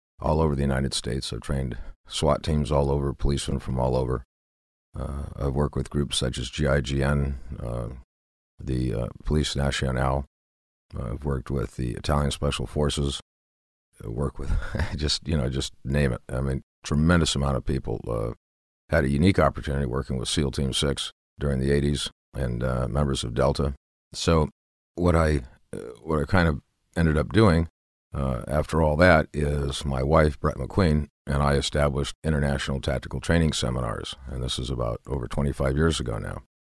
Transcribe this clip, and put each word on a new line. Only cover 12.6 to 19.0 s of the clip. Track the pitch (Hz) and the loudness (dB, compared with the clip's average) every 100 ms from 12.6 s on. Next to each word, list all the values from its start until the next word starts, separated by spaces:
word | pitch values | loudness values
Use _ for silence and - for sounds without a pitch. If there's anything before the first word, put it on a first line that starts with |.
| 64 | -4
Forces. | 73 73 71 69 - - _ _ _ _ _ _ _ | -2 0 0 -2 -4 -12 _ _ _ _ _ _ _
I | 53 | -8
work | 57 69 - | -4 -4 -4
with | 69 - - - | -2 -2 -2 -2
<laughs> | - 71 | -4 -2
just, | 73 - - | -4 -4 -2
you | 78 | -2
know, | 65 | 0
just | 65 - - 64 | -4 -6 -10 -2
name | 71 69 | 0 2
it. | 58 - | 0 -6
I | 64 | -4
mean, | 67 67 - _ | -2 -4 -6 _
tremendous | - 73 80 87 76 67 | -2 2 6 6 4 2
amount | 69 64 | 0 0
of | |
people. | - 67 58 57 - | 0 -2 -2 -6 -4
Uh, | 57 55 57 _ _ _ _ _ | -4 -4 -8 _ _ _ _ _
had | 78 | 2